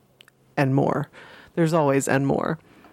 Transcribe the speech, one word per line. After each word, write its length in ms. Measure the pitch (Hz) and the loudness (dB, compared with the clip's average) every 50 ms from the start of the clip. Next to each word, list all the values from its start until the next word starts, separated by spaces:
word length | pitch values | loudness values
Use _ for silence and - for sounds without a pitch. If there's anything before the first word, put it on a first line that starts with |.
| _ _ _ - - _ _ _ _ _ _ | _ _ _ -20 -20 _ _ _ _ _ _
and 200 | - 139 131 131 | -2 0 2 2
more. 340 | 139 139 - - - 151 - - - - - - - - - - | 2 0 0 0 -2 -4 -8 -12 -18 -20 -20 -20 -20 -20 -10 -4
There's 180 | 175 165 160 170 | -2 -2 0 0
always 340 | 165 147 139 139 135 - | 0 2 2 0 0 0
"and 200 | - 127 139 139 | 0 0 0 0
more." 320 | 139 - - - - 170 - _ - - - - - | 0 -2 -2 -2 -4 -6 -8 _ -18 -20 -20 -20 -20